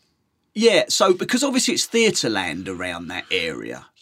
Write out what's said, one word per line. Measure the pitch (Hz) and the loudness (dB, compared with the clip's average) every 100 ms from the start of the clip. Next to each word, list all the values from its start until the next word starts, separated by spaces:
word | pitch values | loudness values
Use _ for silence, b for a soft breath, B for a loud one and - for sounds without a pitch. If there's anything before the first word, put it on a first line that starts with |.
| _ _ _ _ _ 214 | _ _ _ _ _ 2
yeah, | 226 180 - | 4 4 4
so | - 190 | 2 2
because | 185 185 240 | 2 0 0
obviously | 277 254 247 | 0 0 0
it's | - - | 0 0
theatre | 233 226 - 123 | 2 2 2 -2
land | 101 90 80 95 | -2 -4 -6 -8
around | 90 90 87 85 | -8 -8 -8 -8
that | 90 - | -10 -4
area. | 92 82 64 55 62 - _ | -4 -4 -6 -10 -12 -16 _